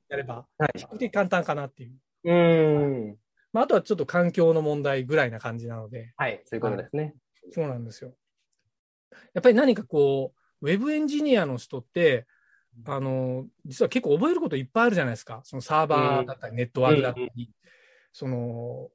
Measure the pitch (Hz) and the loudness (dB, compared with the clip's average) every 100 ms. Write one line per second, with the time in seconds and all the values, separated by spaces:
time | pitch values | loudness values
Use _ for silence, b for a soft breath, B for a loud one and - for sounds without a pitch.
0 | - 143 131 120 - - 147 139 - 214 | -4 -10 -8 -12 -10 -2 -2 -2 -12 -8
1 | 247 202 185 185 160 147 139 - 123 131 | -4 -2 0 0 -2 -4 -6 -12 -20 -20
2 | _ _ 170 175 170 165 156 147 143 131 | _ _ 2 4 6 6 4 4 2 -2
3 | 107 104 _ _ _ 220 277 196 - 190 | -6 -12 _ _ _ 0 4 2 2 -4
4 | 131 175 175 180 165 160 151 147 139 135 | 0 0 2 4 4 4 0 -2 -2 -2
5 | 127 156 123 113 120 117 117 113 110 120 | 0 2 0 -2 -8 -8 -10 -12 -12 -14
6 | 113 - 131 - - 113 110 98 - 147 | -12 -6 -4 -6 -8 -4 -4 -4 -6 -6
7 | 151 - _ _ - 170 147 120 117 - | -6 -10 _ _ -12 -6 -4 -6 -10 -14
8 | 127 - _ _ _ _ _ _ _ _ | -20 -20 _ _ _ _ _ _ _ _
9 | _ b b 180 247 226 277 214 - 151 | _ b b 2 6 6 4 2 0 2
10 | 139 135 131 _ _ - 143 202 277 302 | 4 2 -4 _ _ -8 -2 0 0 -2
11 | 302 294 294 233 151 123 - 135 - 175 | -2 -2 2 2 0 -4 -10 -14 -8 2
12 | 160 120 - _ _ _ _ 117 117 139 | 2 2 -4 _ _ _ _ -16 -8 -6
13 | 135 131 127 127 135 _ 151 131 214 254 | -4 -4 -4 -6 -10 _ -8 -2 0 0
14 | 170 151 302 349 302 139 131 226 240 180 | 2 2 2 0 -2 -4 -2 2 2 2
15 | 131 110 - 113 - 131 - 156 156 147 | -2 -4 -10 -18 -14 -12 -2 0 2 2
16 | 147 139 127 131 113 117 123 135 127 151 | 2 0 -2 -8 -8 -6 -4 2 4 4
17 | 127 127 123 117 120 _ b b b b | 2 -4 -8 -10 -16 _ b b b b
18 | b - 135 123 120 117 120 131 - | b -12 -8 -6 -6 -8 -10 -12 -14